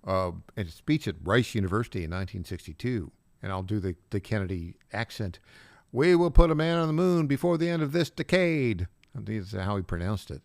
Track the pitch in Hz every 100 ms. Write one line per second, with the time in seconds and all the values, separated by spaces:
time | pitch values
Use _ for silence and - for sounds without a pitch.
0 | - 95 92 85 - - 92 - - 151
1 | - - 80 113 127 113 98 98 117 -
2 | 80 90 95 95 87 92 - 78 - 123
3 | 82 - _ _ 98 95 92 107 95 87
4 | _ 104 - 107 95 92 85 - _ 104
5 | 113 - 104 87 _ - - - _ 113
6 | 160 175 170 139 170 151 160 170 160 156
7 | 185 175 151 139 175 170 170 170 151 160
8 | 165 - 170 180 180 160 127 101 90 _
9 | _ - 107 110 92 101 95 101 92 85
10 | 87 104 - 67